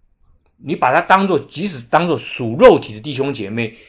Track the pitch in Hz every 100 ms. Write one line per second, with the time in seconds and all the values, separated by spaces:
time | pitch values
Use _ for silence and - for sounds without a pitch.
0 | _ _ _ _ _ _ 131 180 131 156
1 | 170 190 196 156 - 143 202 139 117 156
2 | 175 127 - - 117 131 262 143 - 107
3 | 147 131 139 131 98 113 110 -